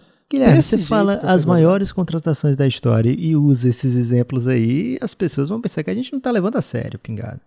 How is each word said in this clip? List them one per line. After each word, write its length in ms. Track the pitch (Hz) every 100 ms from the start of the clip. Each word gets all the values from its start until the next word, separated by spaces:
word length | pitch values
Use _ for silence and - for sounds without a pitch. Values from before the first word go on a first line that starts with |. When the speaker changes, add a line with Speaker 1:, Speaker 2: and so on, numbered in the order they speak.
| _ _ -
Speaker 1:
Guilherme, 260 | 277 254 330
Speaker 2:
desse 140 | -
Speaker 1:
você 60 | 262
Speaker 2:
jeito 100 | 170
Speaker 1:
fala 280 | 220 202 202
Speaker 2:
que 100 | -
eu 20 |
Speaker 1:
as 140 | 185
Speaker 2:
falei. 40 | 156
Speaker 1:
maiores 460 | 175 160 196 196
contratações 640 | - 175 160 165 147 151 139
da 100 | 139
história 440 | - 123 113 113
e 260 | 135 160 156
usa 320 | 147 131 123
esses 260 | 120 135
exemplos 520 | 123 117 123 120 131 120
aí, 500 | 127 113 135 233 262
as 140 | 226
pessoas 340 | - 175 - 139
vão 120 | 220
pensar 220 | 240 -
que 80 | 156
a 40 |
gente 180 | 196 254
não 80 | 269
tá 100 | 254
levando 260 | 226 185 269
a 60 |
sério 340 | - 123 117 -
o 40 |
Pingado. 400 | - 110 117 -